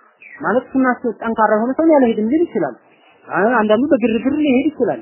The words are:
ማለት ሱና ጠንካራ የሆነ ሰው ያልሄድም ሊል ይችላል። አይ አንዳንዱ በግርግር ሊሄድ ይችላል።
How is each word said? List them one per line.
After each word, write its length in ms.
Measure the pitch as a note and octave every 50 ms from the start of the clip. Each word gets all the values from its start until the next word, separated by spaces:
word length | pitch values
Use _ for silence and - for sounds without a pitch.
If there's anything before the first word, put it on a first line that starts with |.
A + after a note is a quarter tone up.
| _ _ _ _ - - -
ማለት 300 | - D3 E3+ G3+ B3+ B3+
ሱና 220 | - - C4+ C4 B3+ B3 - - A#3+ G#3
ጠንካራ 360 | - - A3+ A3+ A3 A3 G#3+
የሆነ 200 | A3 G#3+ A3+ B3 C4+
ሰው 140 | - D#4+ E4
ያልሄድም 400 | D#4 C#4+ B3+ A#3 A3 G3 G#3+ A3+
ሊል 160 | C#4 D#4+ F4
ይችላል። 320 | - - - - - - - _ _ _ _ _ _ _ _ _ -
አይ 200 | C#3+ E3 F#3+ A3+ B3+
አንዳንዱ 300 | A#3+ G#3+ G#3 G#3+ A3+ C4+ D#4+
በግርግር 460 | D#4+ A3 G#3+ A3+ A3 A#3 G3+ C4 C#4+
ሊሄድ 300 | D4+ D4 D4 B3 B3+ D4 D#4
ይችላል። 320 | - - A#3+ F#3 C#3 A2+